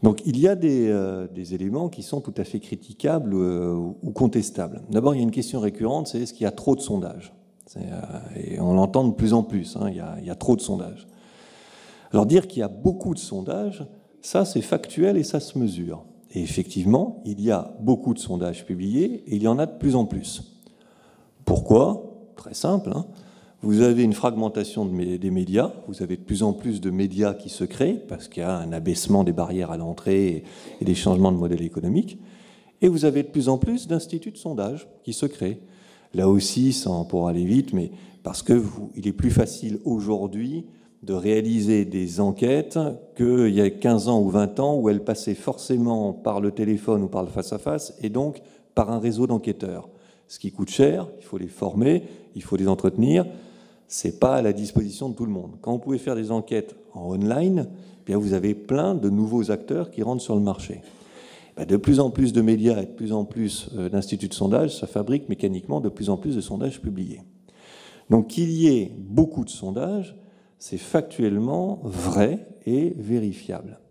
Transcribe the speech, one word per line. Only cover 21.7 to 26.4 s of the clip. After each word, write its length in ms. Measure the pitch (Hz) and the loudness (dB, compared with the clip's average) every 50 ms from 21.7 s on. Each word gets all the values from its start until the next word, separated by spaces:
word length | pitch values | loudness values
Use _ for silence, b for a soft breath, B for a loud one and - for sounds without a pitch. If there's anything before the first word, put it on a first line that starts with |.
| 104 113 135 170 208 - - - - - - - - | 8 8 8 6 2 -2 -6 -14 -18 -20 -20 -20 -20
Très 180 | - - - - | -20 -18 -14 -14
simple, 360 | - - 151 185 202 - - 101 | -4 0 0 0 0 0 -2 -6
hein. 120 | 135 175 B B B B B B B B B B B - | -6 -6 B B B B B B B B B B B 0
Vous 180 | 107 104 104 | 2 4 6
avez 220 | 120 123 120 120 123 | 6 6 6 6 4
une 100 | 113 104 | 4 4
fragmentation 720 | 104 - 123 117 110 110 110 107 110 101 - - 113 107 | 2 0 0 0 0 -2 -2 -2 -2 -6 -4 -4 -4 -4
de 60 | 95 | -2
mé-, 260 | 90 90 90 90 90 | -2 -2 -2 -2 -4
des 140 | 90 92 95 | -2 -2 -2
médias, 420 | 92 92 90 87 92 104 131 - - - - - | 0 0 -2 0 2 2 2 0 -2 -10 -14 -14
vous 140 | 98 - 95 | -8 -8 -6
avez 160 | 87 92 87 | -6 -6 -8
de 40 | - | -4
plus 200 | - 110 95 | -6 -2 0